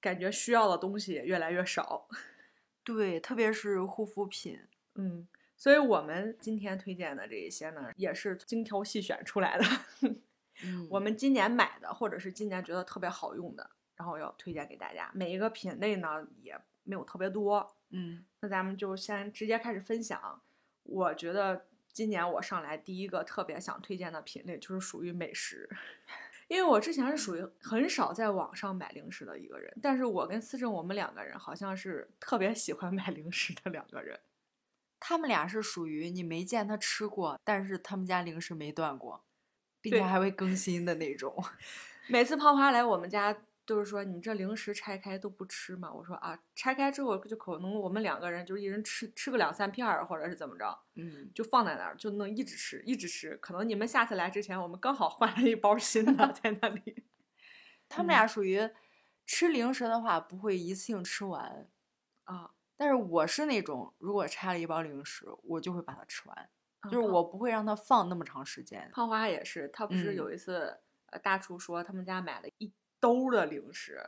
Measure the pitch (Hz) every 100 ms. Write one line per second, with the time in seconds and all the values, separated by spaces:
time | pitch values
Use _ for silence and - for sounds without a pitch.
0 | 202 180 180 208 - 233 214 175 190 202
1 | 190 156 127 185 165 180 180 - - -
2 | - - - - - _ _ _ - 220
3 | 202 170 - 233 220 214 208 196 190 196
4 | 214 202 196 - 180 - - _ _ -
5 | 190 170 170 _ _ _ 277 294 277 185
6 | 151 165 214 226 220 220 202 190 190 180
7 | 170 139 - 107 85 - 156 160 127 143
8 | 185 - 208 185 - 226 220 208 208 214
9 | 190 - - - 190 175 202 247 - -
10 | 262 - _ _ _ - 180 180 165 196
11 | 202 220 269 262 202 240 196 - - -
12 | 214 175 190 185 214 185 185 175 180 -
13 | 180 185 - - 175 - - _ _ _
14 | 170 156 156 - - 160 143 - - 82
15 | 85 190 180 185 220 220 190 - 208 196
16 | 170 156 151 - - 71 _ _ - 190
17 | - 180 190 196 202 208 - _ _ 185
18 | 175 170 180 _ 208 190 190 190 196 190
19 | 190 202 202 208 220 220 233 196 190 226
20 | 220 - - - _ _ _ _ - 190
21 | 175 160 170 190 196 180 - _ _ -
22 | 220 196 175 170 - 190 147 156 - 185
23 | 196 180 - - 180 160 185 - - 190
24 | 175 160 - - 180 170 - 190 185 -
25 | 175 175 165 - - 64 - - - -
26 | - - - - - 349 359 220 220 294
27 | 254 294 214 165 185 _ - 220 320 349
28 | 175 190 220 190 156 - 202 190 - -
29 | 147 185 120 73 - - 50 - 277 262
30 | 254 180 - 208 220 262 240 196 170 202
31 | 180 95 82 - - 156 196 190 190 160
32 | - _ - 175 190 226 - - 180 190
33 | 190 151 156 180 - - - 160 - -
34 | - - _ _ _ _ _ _ _ _
35 | - 339 302 190 165 214 214 - 165 151
36 | 170 180 170 165 185 233 208 214 - -
37 | 214 208 170 135 - 202 196 185 - 196
38 | 185 180 170 160 165 165 147 151 160 135
39 | 117 82 _ _ _ _ _ _ 220 226
40 | 190 190 190 190 190 185 - 175 175 160
41 | 160 143 135 - 185 - - - - -
42 | - 240 247 294 294 285 277 240 240 185
43 | 180 208 202 214 - _ - 214 208 202
44 | 196 175 196 214 190 220 - 208 - 190
45 | 196 190 202 190 185 - - 185 170 165
46 | 170 180 - 160 _ - 262 269 277 277
47 | 269 196 208 220 - 160 185 214 190 202
48 | 208 139 175 170 175 190 202 202 214 -
49 | 220 - - 247 170 - 202 196 240 165
50 | 170 165 160 180 147 87 104 85 _ -
51 | 170 147 139 - 220 254 202 135 87 -
52 | 214 202 202 214 - - - - - 254
53 | 175 - 156 147 - 180 220 202 226 254
54 | 233 196 175 196 202 185 175 185 247 269
55 | 165 - 220 - 240 226 202 214 - 220
56 | 220 277 277 - 226 214 226 208 - -
57 | _ _ _ _ - - - _ _ -
58 | 349 294 220 220 196 190 220 - _ _
59 | _ _ - - 339 285 233 262 240 226
60 | 226 170 160 185 208 190 151 190 - 208
61 | 180 - 202 160 120 - - _ _ _
62 | _ _ - 180 170 _ _ _ 294 262
63 | 196 165 151 - 302 240 - 135 - _
64 | 180 202 160 - 190 175 165 160 160 139
65 | 143 - - - - 165 170 175 170 135
66 | - - - - - _ _ _ 208 240
67 | 220 180 175 190 240 226 214 208 - 247
68 | 175 180 160 135 139 - 127 101 - -
69 | 233 220 220 165 - - 143 - 214 185
70 | 165 165 - 175 - 180 151 - _ _
71 | _ - - 190 190 175 - 170 175 190
72 | 185 185 175 120 - _ 208 _ _ _
73 | 240 247 262 233 156 156 - - - 65